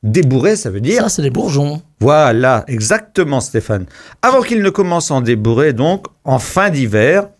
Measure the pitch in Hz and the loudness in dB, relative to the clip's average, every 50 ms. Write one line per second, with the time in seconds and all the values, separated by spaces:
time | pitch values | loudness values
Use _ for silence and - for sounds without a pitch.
0 | - 110 107 175 180 127 131 131 120 190 220 208 - 117 95 101 107 135 214 247 | -2 0 0 2 2 2 2 2 2 0 0 0 -4 -8 -6 -4 -2 -2 0 0
1 | 226 220 - - 156 139 123 123 - 202 143 139 143 143 147 156 - _ _ _ | 0 -2 -2 -2 -2 -2 -2 -2 -4 -2 0 0 -2 -2 -4 -8 -12 _ _ _
2 | 104 123 147 151 156 131 113 113 127 127 131 110 - - 131 110 107 110 - 214 | 0 2 4 4 4 4 2 2 2 2 2 0 -2 -4 -6 -4 -2 0 -2 -2
3 | 214 _ _ - 180 151 143 131 113 - - 117 - - 110 101 92 - - - | -2 _ _ -2 -2 0 0 -4 -4 -2 -4 -4 -2 -2 -4 -4 -4 -8 -16 -20
4 | - - - _ - 240 262 269 247 - 240 226 202 196 185 - 196 180 175 170 | -20 -20 -14 _ 0 2 2 2 0 0 -2 0 0 0 0 0 -2 0 0 -2
5 | 151 - 151 131 123 113 120 110 107 113 117 113 147 156 127 110 131 160 185 196 | -2 -2 -2 -2 0 0 0 0 2 0 2 2 2 0 2 0 0 0 0 -2
6 | - - _ _ _ - 131 127 - - - 190 196 208 170 143 131 113 101 107 | -6 -12 _ _ _ -2 -2 -2 -2 -2 -2 0 0 0 0 0 -2 0 2 2
7 | 107 131 170 196 196 202 - _ | 2 4 2 2 0 -2 -10 _